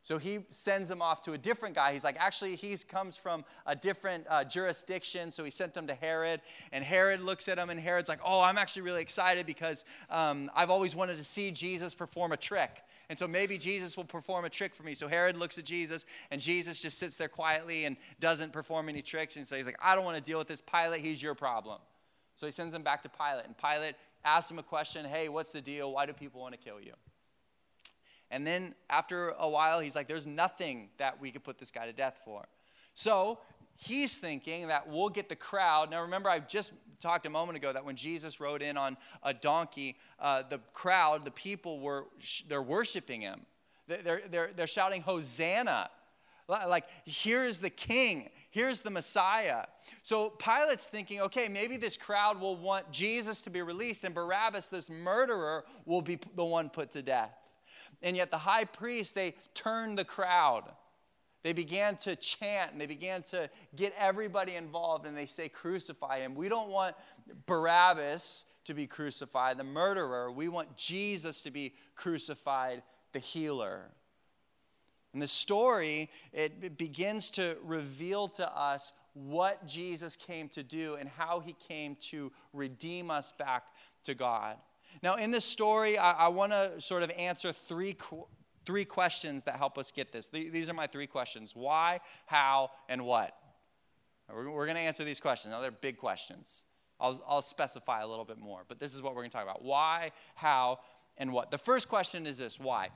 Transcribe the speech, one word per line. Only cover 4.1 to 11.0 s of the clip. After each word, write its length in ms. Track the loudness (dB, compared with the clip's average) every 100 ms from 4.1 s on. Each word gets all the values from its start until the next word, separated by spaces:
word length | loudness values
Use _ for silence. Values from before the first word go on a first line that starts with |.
| -4 2
uh, 140 | 2
jurisdiction." 840 | 2 0 0 -2 -4 -4 -4 -4 -6
So 120 | -6
he 60 | -6
sent 260 | -4 -4
him 120 | -4 -6
to 80 |
Herod, 460 | -4 -2 0 0 -2 -6 -18 -8
and 120 | -6
Herod 380 | 4 6 8 6
looks 280 | 0 -2 0
at 80 | 0
him, 120 | -2
and 100 | -2
Herod's 280 | 2 2 2
like, 140 | -2
"Oh, 180 | 4 8
I'm 160 | 8 6
actually 260 | 2 0
really 180 | -2 -2
excited 440 | -2 4 4 4
because, 380 | 0 -4 -4 -4 -8 -18 -4
um, 400 | 2 2 0 0
I've 160 | 4 6
always 260 | 6 4
wanted 220 | 0